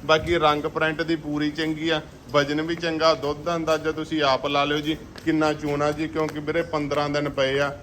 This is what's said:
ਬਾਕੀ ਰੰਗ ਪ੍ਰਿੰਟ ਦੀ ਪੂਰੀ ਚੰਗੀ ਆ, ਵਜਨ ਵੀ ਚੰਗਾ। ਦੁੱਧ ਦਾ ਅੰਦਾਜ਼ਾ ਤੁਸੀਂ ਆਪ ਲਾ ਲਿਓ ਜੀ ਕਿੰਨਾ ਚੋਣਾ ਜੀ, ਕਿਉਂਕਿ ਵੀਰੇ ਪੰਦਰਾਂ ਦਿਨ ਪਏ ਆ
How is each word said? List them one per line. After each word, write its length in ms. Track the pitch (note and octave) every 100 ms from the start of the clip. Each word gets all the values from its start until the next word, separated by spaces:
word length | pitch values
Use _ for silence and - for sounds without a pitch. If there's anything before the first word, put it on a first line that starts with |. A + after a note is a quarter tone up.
| C#3+
ਬਾਕੀ 320 | D#3+ D#3 E3+
ਰੰਗ 260 | D3+ D3
ਪ੍ਰਿੰਟ 380 | D#3 D#3+ D#3 D#3
ਦੀ 140 | D#3+ E3
ਪੂਰੀ 360 | D3+ D3 D3+
ਚੰਗੀ 380 | D3 D#3+ D3+ E3
ਆ, 120 | D#3 - - -
ਵਜਨ 300 | D3 C#3 D3+
ਵੀ 140 | D#3+ E3
ਚੰਗਾ। 380 | E3+ D#3+ D#3+
ਦੁੱਧ 260 | D3+ C#3+ D3
ਦਾ 160 | D3+ E3+
ਅੰਦਾਜ਼ਾ 360 | D#3+ D#3 D3+
ਤੁਸੀਂ 320 | D#3 D#3 D#3
ਆਪ 240 | C#3 C3 C#3+
ਲਾ 160 | C#3+
ਲਿਓ 140 | C#3+ D3
ਜੀ 200 | D3+ D#3 - - D#3
ਕਿੰਨਾ 280 | D#3+ D#3
ਚੋਣਾ 380 | D3 D3+ C#3+ D3
ਜੀ, 160 | D3+ D#3
ਕਿਉਂਕਿ 320 | D#3+ D#3 D3
ਵੀਰੇ 220 | D3+ D#3+
ਪੰਦਰਾਂ 480 | E3 D#3 D3 C#3+ D3
ਦਿਨ 200 | D3 D3
ਪਏ 300 | C#3+ C3+ C#3
ਆ 180 | C#3+ C#3+